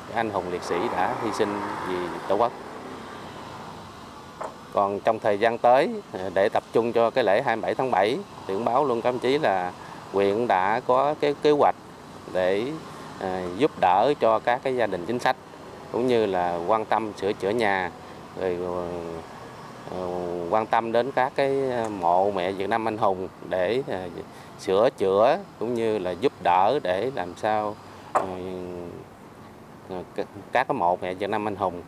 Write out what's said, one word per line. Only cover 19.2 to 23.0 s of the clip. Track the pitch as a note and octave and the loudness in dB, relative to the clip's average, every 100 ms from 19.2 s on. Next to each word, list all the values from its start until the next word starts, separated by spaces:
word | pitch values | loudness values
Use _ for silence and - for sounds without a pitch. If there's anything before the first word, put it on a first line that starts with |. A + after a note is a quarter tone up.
| - - - - - - - | -12 -16 -16 -16 -16 -14 -10
ờ, | F#2 F2+ F2+ F2 F2 E2+ | -6 -4 -4 -4 -4 0
quan | G#2+ G#2+ | 0 2
tâm | A2+ A2+ | 0 2
đến | A2+ B2 | 2 2
các | C3 C3 - | 2 0 2
cái | C3+ C#3 C3+ B2 A2 | 0 2 0 -2 -2
mộ | G2+ E2+ F2+ G2+ | 0 4 4 4
mẹ | G2 F2+ | 2 0
Việt | F#2+ G2 | -2 0
Nam | A2+ A2 | 0 0
anh | |
hùng | G#2+ | 0